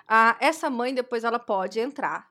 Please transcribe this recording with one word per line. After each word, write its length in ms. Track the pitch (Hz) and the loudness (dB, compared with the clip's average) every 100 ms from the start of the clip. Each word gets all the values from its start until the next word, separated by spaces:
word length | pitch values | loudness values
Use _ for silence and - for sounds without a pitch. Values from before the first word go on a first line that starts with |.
| - | 2
Ah, 300 | 220 226 226 | 4 4 4
essa 280 | 277 311 311 | 0 0 -4
mãe, 240 | 240 247 | -4 -4
depois, 300 | 262 247 240 | -4 -4 -4
ela 140 | 233 233 | -2 -4
pode 420 | - 196 185 220 | -2 -4 -2 -4
entrar. 480 | 247 - 151 170 - | -6 -4 -6 -6 -10